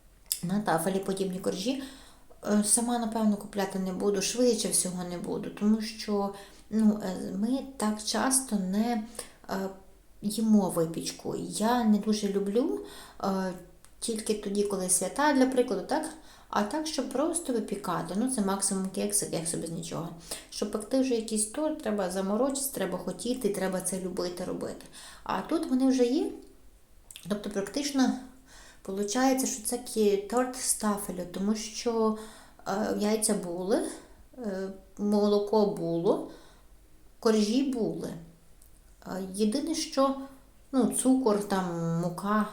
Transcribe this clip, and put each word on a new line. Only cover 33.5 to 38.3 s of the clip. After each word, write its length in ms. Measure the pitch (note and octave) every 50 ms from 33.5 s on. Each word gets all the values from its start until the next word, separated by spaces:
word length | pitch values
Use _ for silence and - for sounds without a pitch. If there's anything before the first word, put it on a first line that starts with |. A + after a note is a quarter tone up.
| E3+ F3+ F#3 F#3+ A#3+ E4 - - - - - - - - - - -
е, 320 | B3+ A#3+ G#3 F#3+ F#3+ F#3+ F#3+ G3 - - - -
молоко 680 | - G#3 G#3 G#3 G#3 G#3 G#3 G#3 G#3 G3+ - A3 G#3+ G#3
було, 640 | F#3+ E3 E3 E3 E3 E3 E3 E3+ G#3+ D#4 D4+ - - - - - - - - - - - - - - - - - - - -
коржі 440 | - A3+ A3 G#3+ G#3 G#3 A#3 C4+ C4+
були. 500 | B3+ A#3+ A#3 G#3 D#3+ E3 E3 - - E3+ - - -